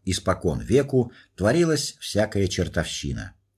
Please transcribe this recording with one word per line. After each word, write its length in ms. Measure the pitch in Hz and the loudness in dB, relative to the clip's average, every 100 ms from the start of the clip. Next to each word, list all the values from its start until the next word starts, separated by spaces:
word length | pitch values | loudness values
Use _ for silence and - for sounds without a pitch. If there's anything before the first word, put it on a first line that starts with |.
испокон 540 | 95 90 - 90 87 76 | -4 -2 -2 0 -2 -2
веку 520 | 76 127 139 131 120 - _ | 2 2 4 2 0 -6 _
творилась 600 | - 101 160 165 147 - - | 0 2 4 2 0 -2 -10
всякая 480 | - 101 107 101 92 | -2 0 0 0 0
чертовщина. 840 | - 82 87 80 - 71 55 - - _ | 0 -2 -2 -4 -6 -6 -8 -10 -18 _